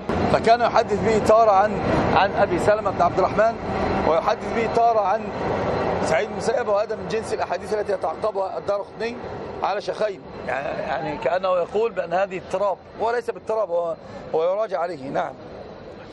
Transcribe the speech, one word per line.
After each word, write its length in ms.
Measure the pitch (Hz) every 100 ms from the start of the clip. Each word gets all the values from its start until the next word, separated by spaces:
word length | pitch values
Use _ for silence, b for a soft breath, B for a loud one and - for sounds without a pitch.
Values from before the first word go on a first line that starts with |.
| - - -
فكان 280 | 143 220 240
يحدث 380 | 214 220 233 202 202
به 200 | 214 -
تارة 240 | 220 220
عن، 300 | 190 214 196 - - - -
عن 160 | 196
أبي 280 | 196 202 175
سلمة 320 | 208 214 202
بن 100 | 185
عبد 180 | 175 190
الرحمن، 360 | 180 190 226 226 - - - - -
ويحدث 440 | 160 214 214 202 220
به 140 | 226 233
تارة 240 | 233 220
عن 220 | 190 220 202 - - - - - - - -
سعيد 220 | 160 214
بن 60 |
المسيب، 340 | 202 185 247 220
وهذا 280 | 202 220 208
من 120 | 185
جنس 260 | 220 208
الأحاديث 400 | 214 175 185 202
التي 200 | 214 202
يتعقبها 640 | 185 175 156 214 196 190 170
الدارقطني 580 | 165 202 - 165 226 233 - - - -
على 180 | 160 202
شيخين، 400 | 185 160 214 170 - - -
يعني، 340 | 131 147 151
يعني 360 | - 139 151 147
كأنه 400 | 165 180 190 180
يقول 340 | 160 202 226
بأن 220 | 185 170
هذه 240 | 175 196 180
اضطراب، 400 | - 185 202 170 - -
هو 100 | 220
ليس 180 | 240 233
باضطراب، 400 | 185 - 220 185
هو، 260 | 170 170 160 B B - 156
هو 80 |
يراجع 360 | 170 202 220 180
عليه، 300 | 175 151 131
نعم. 240 | 160 147 131 - - - - - - -